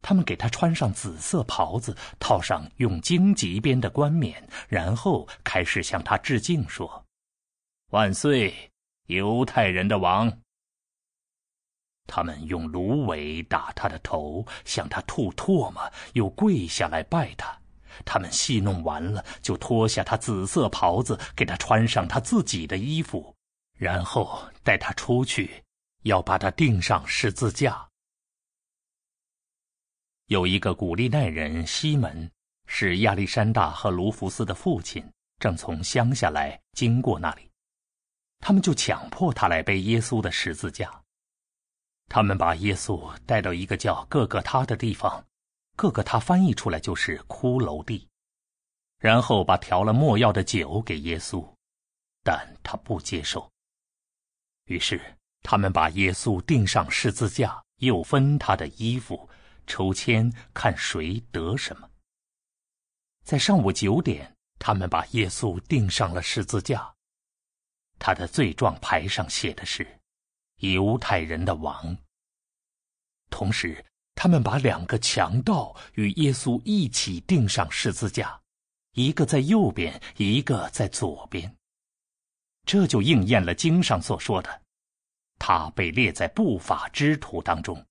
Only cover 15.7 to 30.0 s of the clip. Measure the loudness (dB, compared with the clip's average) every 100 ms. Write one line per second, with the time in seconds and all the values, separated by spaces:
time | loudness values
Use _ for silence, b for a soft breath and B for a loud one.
15.7 | -6 -10 B B 0 0 2 2 2 0
16.7 | -2 -2 -2 -2 -2 -2 -6 -12 -14 -20
17.7 | -20 B B -2 -2 -2 -4 0 0 0
18.7 | -2 -4 -4 -4 -6 B B -6 -4 0
19.7 | 2 2 2 -2 -2 -2 -4 0 0 0
20.7 | 2 2 2 0 -4 B -2 -2 -2 2
21.7 | 4 4 2 0 -4 2 0 2 -4 -4
22.7 | -4 -2 -4 -4 -8 -10 _ _ _ _
23.7 | _ -2 -2 -2 -2 -2 -8 -14 -4 0
24.7 | 0 0 -6 0 0 2 -2 -4 -10 _
25.7 | _ _ _ 0 2 2 0 0 2 4
26.7 | 4 2 0 0 -2 -2 0 -2 0 -2
27.7 | -2 -12 _ _ _ _ _ _ _ _
28.7 | _ _ _ _ _ _ _ _ _ _
29.7 | _ _ _